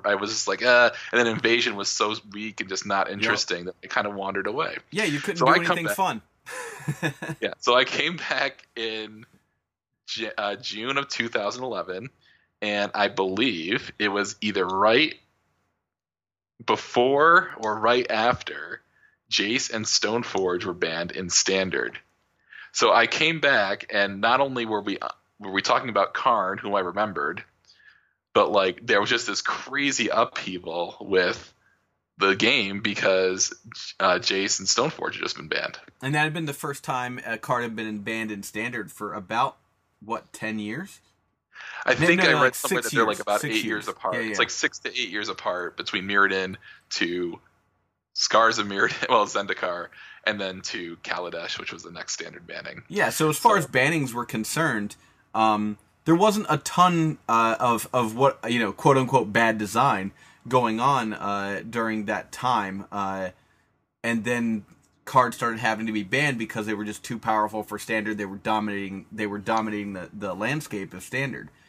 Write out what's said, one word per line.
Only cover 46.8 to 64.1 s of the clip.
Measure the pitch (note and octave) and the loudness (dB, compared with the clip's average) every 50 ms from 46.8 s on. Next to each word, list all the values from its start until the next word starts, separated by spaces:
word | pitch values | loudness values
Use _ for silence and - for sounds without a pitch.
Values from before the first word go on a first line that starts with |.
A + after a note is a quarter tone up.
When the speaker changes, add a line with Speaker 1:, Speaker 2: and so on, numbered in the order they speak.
| _ - | _ -8
Speaker 1:
to | - - G#2 E2+ F2 F2+ F2 E2+ E2+ - _ _ _ _ _ _ _ _ _ _ _ _ _ _ - | -4 -2 -2 0 0 -2 -2 -4 -6 -8 _ _ _ _ _ _ _ _ _ _ _ _ _ _ -6
Scars | - - - - A2 A2+ A2+ A2+ A2 | -4 -2 2 4 6 6 6 4 2
of | G#2 G2+ | -2 -2
Mirrodin, | G2+ G2 A2 A2+ - - - | 0 0 0 0 0 -2 0
<laughs> | - | 2
well, | B2+ A2+ G#2 | 4 4 4
Zendikar, | G2+ - G#2 G2+ G2+ F#2 - - F#2 F2 F2 F2 - - - - - - - - | 2 0 -2 -2 -2 -4 -4 -2 -4 -4 -4 -8 -10 -14 -18 -20 -20 -14 -6 -2
and | - G#2+ G2+ | -2 -2 -2
then | G2+ F#2+ F#2 F#2 | -4 -6 -6 -8
to | F#2 - - F2 F2 E2+ E2+ E2 | -10 -8 -8 -8 -8 -10 -12 -10
Kaladesh, | - - E2+ E2+ F2+ F2 E2+ E2 E2+ E2 - - | -8 -8 -6 -6 -6 -6 -8 -8 -8 -8 -8 -8
which | E2+ - - | -8 -10 -10
was | E2 E2+ | -12 -14
the | F2 | -14
next | F2 E2+ - - - | -14 -12 -10 -8 -8
Standard | - E2 E2 D#2+ E2+ F2 | -8 -10 -12 -14 -18 -16
banning. | E2 D#2+ D#2 D2+ D2 D2 - - - | -14 -14 -12 -12 -14 -14 -16 -14 -8
Speaker 2:
Yeah, | D#3+ G#3 E3 B2 | -4 -2 -2 0
so | - - D#3+ D#3 | 0 2 2 2
as | D3+ - | 2 4
far | - D#4+ E4 | 4 4 4
Speaker 1:
So | - | 4
Speaker 2:
as | D3 - | 2 2
bannings | - C3 B2+ D3 E3+ D#3+ C#3 B2+ A2+ | 2 4 4 4 2 0 -2 -2 -4
were | A#2+ A#2+ | -6 -6
concerned, | - - A2+ G#2+ - - D3+ E3 D#3 B2 G#2+ G#2 G2+ - - _ _ _ _ _ _ - | -6 -6 -6 -6 -4 -2 0 0 0 0 -2 -4 -6 -8 -12 _ _ _ _ _ _ 0
um, | A2 A2 A2 G#2+ G#2+ G#2+ G#2+ G#2 - _ _ _ _ - | 2 4 4 4 2 0 -2 -4 -6 _ _ _ _ 2
there | - D#3+ | 4 6
wasn't | E3+ G3 G#3+ G3+ G#3+ G3+ - | 6 6 6 4 4 0 0
a | D3+ C#3 | 0 0
ton, | - - - - F3+ F3+ F3 E3 D#3+ D#3 D3+ - _ - | -2 0 4 6 6 6 6 4 2 2 0 -2 _ 2
uh, | A#2 A2+ A2+ A2+ A2+ - | 4 4 4 4 2 2
of, | B2 A#2+ A#2 A2 - - - | 2 2 2 0 0 -2 0
of | B2+ A#2+ A2 A2 | 0 0 0 2
what, | A#2+ C3+ C3+ - - - A#2 | 2 4 4 2 2 -2 -2
you | A#2+ A#2+ | 0 0
know, | A#2 G2+ | 0 -2
quote-unquote | F#2 - - D#3 C#3 C3+ C3 A#2 C3 - G#2+ G2+ G2+ | -2 2 4 6 6 6 4 4 4 2 2 2 2
bad | A#2 A#2 A2+ A2+ G#2+ | 4 4 4 2 0
design, | G#2+ G2 F#2+ A#2 C3 C#3 A#2+ G2 F#2+ G2 - _ - - - _ - A#2 | -2 -2 2 2 4 4 2 0 -2 -6 -8 _ -20 -20 -20 _ -4 0
going | B2 B2+ A#2+ A2+ A2 A2 | 2 2 4 2 2 2
on, | A#2+ C#3 C#3+ C3 A#2 A2 G#2+ | 2 2 2 2 0 -2 -4
uh, | - - G2+ G2+ G2+ G2 G2 G2+ F#2+ - A2+ | -4 -4 -4 -2 -2 -2 -4 -4 -6 -6 -6
during | A2 A#2 A2+ A2 A2 A2 G#2 | -4 -2 -2 -2 -2 -2 -2
that | G2+ G#2+ F#2+ F2+ - | -2 -4 -4 -6 -8
time, | - - - B2 B2+ A2+ G2+ F#2+ F#2+ G2 G2+ - | -8 -4 0 0 2 2 0 -2 -4 -8 -8 -8
uh, | - G2+ G2 F#2+ F#2+ F#2+ F#2+ F#2 - _ _ _ _ _ _ _ _ _ _ _ _ _ - | -6 -4 -4 -4 -4 -4 -6 -8 -8 _ _ _ _ _ _ _ _ _ _ _ _ _ -4
and | A2+ | -2